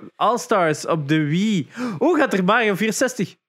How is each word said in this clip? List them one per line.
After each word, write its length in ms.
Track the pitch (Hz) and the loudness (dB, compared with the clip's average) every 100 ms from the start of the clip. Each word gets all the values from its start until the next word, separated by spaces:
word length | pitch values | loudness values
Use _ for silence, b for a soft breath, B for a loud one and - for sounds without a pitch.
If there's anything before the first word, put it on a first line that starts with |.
| - - | -6 -2
All-Stars 680 | 190 240 - 208 165 147 - | 0 0 0 2 2 0 -2
op 220 | 160 139 | -2 0
de 160 | 156 | 0
Wii. 440 | 147 170 220 190 127 226 247 160 | 2 0 0 0 -2 -6 -8 0
Hoe 200 | 285 311 | 2 2
gaat 160 | 269 | 2
er 100 | 196 | 0
Mario 320 | 180 233 214 185 | 2 2 2 0
vierenzestig?" 600 | 220 - 254 - 175 - | 0 0 -2 -2 -6 -8